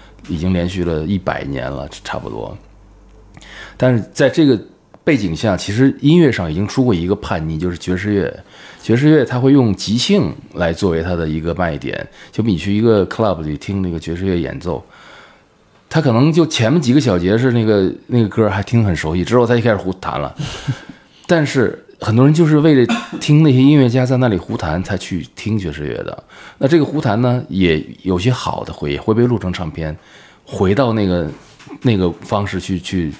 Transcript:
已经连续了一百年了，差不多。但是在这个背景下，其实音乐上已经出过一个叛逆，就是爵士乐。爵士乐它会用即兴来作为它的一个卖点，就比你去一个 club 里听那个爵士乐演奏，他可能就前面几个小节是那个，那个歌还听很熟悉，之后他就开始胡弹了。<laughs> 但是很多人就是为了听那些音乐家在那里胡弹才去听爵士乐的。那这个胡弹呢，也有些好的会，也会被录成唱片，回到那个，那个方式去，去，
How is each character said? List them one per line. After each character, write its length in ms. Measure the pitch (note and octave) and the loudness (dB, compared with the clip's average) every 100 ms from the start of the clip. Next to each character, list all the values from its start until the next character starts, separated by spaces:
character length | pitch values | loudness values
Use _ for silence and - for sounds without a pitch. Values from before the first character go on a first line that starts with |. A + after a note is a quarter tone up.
| - - - | -20 -20 -10
已 120 | E2+ | -6
经 160 | F2+ | -2
连 120 | F2+ F2 | -2 -2
续 160 | F#2 | -4
了 220 | E2+ D#2 | -4 -4
一 140 | D#2+ G2 | -2 -4
百 260 | - D2 | -4 -6
年 260 | C2+ C#2 B1+ | -6 -8 -8
了， 160 | C2+ C#2+ - | -10 -12 -14
差 160 | - - | -12 -10
不 120 | - | -10
多。 260 | G#1+ A1 - - - - - - - - - - - - - | -10 -12 -14 -20 -20 -20 -20 -20 -20 -20 -20 -20 -20 -16 -2
但 180 | B2+ | 2
是 80 | A#2+ F#2+ | 2 0
在 200 | - C#3 | 0 0
这 160 | E3+ D3 | 4 2
个 120 | A2 - _ _ - | 2 -2 _ _ -8
背 100 | - C#3 | 0 0
景 180 | G2 D#2+ | 0 -2
下， 180 | A2+ | -2
其 160 | F2+ - | -2 -2
实 240 | G#2 C3+ - | 2 2 2
音 160 | C#3 F3 | 4 4
乐 160 | D#3 | 4
上 180 | A2 E2+ | 2 -4
已 40 | |
经 120 | D#2 G2+ | -4 -4
出 160 | - | 0
过 120 | B2+ | 0
一 120 | F2+ F2 | 0 0
个 80 | |
叛 320 | G2 - F2 D#2 | -4 -4 -4 -4
逆， 120 | D#2 | -4
就 120 | F2+ | -4
是 60 | E2+ | -6
爵 180 | - | -4
士 200 | F#2 G2+ | -4 -2
乐。 280 | G2+ D#2+ - - - - - | -2 -2 -8 -18 -20 -20 -14
爵 140 | - C#3+ | -2 2
士 140 | D3+ | 4
乐 120 | D#3 | 4
它 160 | A#2+ B2 | 2 0
会 140 | C3+ | 4
用 220 | C#3+ A#2 | 6 4
即 240 | F#2 - A2+ | 0 -2 -2
兴 360 | - G3 F#2+ - - | 0 0 0 -6 -14
来 180 | D#2 F2 | -4 -4
作 200 | E2 G2 | 0 0
为 100 | E2 | 0
它 120 | E2+ | -2
的 140 | F2 D#2 | -4 -2
一 140 | D#2+ | -4
个 120 | E2 | -4
卖 220 | E2+ F2 D2 | -4 -4 -4
点， 320 | C2 G1+ - - - | -8 -8 -10 -16 -14
就 100 | - | -4
比 100 | A2+ | -2
你 40 | E2+ | -2
去 180 | F2+ | -2
一 60 | G2+ | 0
个 260 | A#2 G#2 F#2 | 2 2 0
club 360 | - A2 E2 | -2 -2 -2
里 120 | D#2 D2 | -6 -8
听 240 | - G2 | -6 -4
那 80 | F#2 | -4
个 80 | E2 | -6
爵 180 | D#2+ E2+ | -6 -6
士 80 | |
乐 160 | F#2+ F2 | -2 -2
演 180 | C#2+ - | -4 -8
奏， 240 | F2 C#2+ - - - - - _ _ _ _ _ - | -8 -8 -10 -20 -20 -20 -20 _ _ _ _ _ -6
他 100 | D#3+ | 0
可 120 | C#3+ | 2
能 200 | A2+ D3 | 4 4
就 140 | E3 D#3+ | 4 0
前 260 | - A2+ | 0 0
面 80 | E3 | 2
几 140 | B2 | 2
个 60 | C#3 | 2
小 180 | B2 F2+ | 4 2
节 180 | F2+ A2 | 2 2
是 160 | C3 | 2
那 100 | A#2+ | 2
个， 300 | A2 G#2 F#2 - - | 2 2 0 -4 -2
那 160 | A#2+ | 0
个 60 | G#2+ | 0
歌 200 | A2+ G#2+ | 2 0
还 140 | G2 | 0
听 200 | G2 A#2 | 0 2
很 140 | G#2 E2 | 2 0
熟 180 | D#2 | -2
悉， 80 | F2 | -2
之 140 | E2+ A#2+ | 0 2
后 100 | A#2+ | 4
他 80 | |
就 60 | A#2+ | 2
开 80 | A2 | 2
始 80 | G2+ | 0
胡 160 | F#2 | -2
弹 260 | F#2 - C#2 | -6 -6 -6
了。 160 | C#2 - - - - B2 | -8 -8 -12 -10 -8 -8
<laughs> 500 | - - _ _ - | -10 -20 _ _ 0
但 180 | E3+ | 0
是 400 | C#3+ C#3 G#2+ - - - | 2 0 0 -2 -16 -10
很 140 | - | 0
多 100 | A2+ | 4
人 80 | C3+ | 6
就 140 | D#3 D#3 | 6 4
是 120 | D3+ | 4
为 140 | D#3 | 6
了 200 | C#3 A#2 A#2 - - | 4 4 0 -4 -8
听 220 | - D3+ | 2 4
那 100 | D#3 | 6
些 60 | B2+ | 6
音 160 | C3+ | 6
乐 120 | D3 B2+ | 6 4
家 200 | B2+ B2+ | 2 0
在 100 | B2+ | 2
那 120 | B2+ | 2
里 80 | F#2 | 0
胡 200 | - A2+ | -4 -6
弹 260 | E2 D#2+ | -4 -4
才 140 | F#2 F#2+ | -4 -6
去 300 | - F2+ D#2+ | -6 -8 -8
听 240 | - G#2 G#2+ | -10 -4 -4
爵 120 | F2+ | -4
士 140 | C#2+ | -8
乐 100 | D2 A1 | -8 -8
的。 200 | G1+ - - - - - | -10 -12 -18 -20 -20 -4
那 100 | C3+ | 2
这 120 | E3 | 2
个 60 | |
胡 160 | C#3 D3 | 2 -2
弹 200 | B2 G#2 | 0 0
呢， 240 | B2 B2 - | 2 0 -2
也 360 | F#2+ F2 D#2 - - | 0 2 2 -2 -10
有 160 | F#2 F2+ | -4 0
些 120 | G#2+ | 0
好 340 | A#2+ - - | -2 -4 -8
的 80 | - | -8
会， 200 | E2 D2 | -8 -6
也 80 | C#2+ | -4
会 120 | - | -2
被 140 | A2 B2 | 2 2
录 120 | A2+ | 0
成 140 | F#2 | -4
唱 180 | F2 E2 | -6 -8
片， 240 | D#2+ D#2 D#2 _ - - _ | -6 -8 -8 _ -20 -20 _
回 300 | - - F#2 | -12 -2 0
到 180 | G#2+ B2 | 2 2
那 120 | A2 G2 | 2 0
个， 220 | F2 D#2 D2+ - - - - | 0 -2 -8 -20 -20 -20 -4
那 160 | B2+ G#2 | 0 2
个 120 | F2+ - | 0 -2
方 240 | - G#2 G2+ | -4 -4 -2
式 120 | F#2+ | -6
去， 200 | - F#2 | -6 -6
去， 340 | - F#2+ D#2+ D2 | -4 -4 -4 -6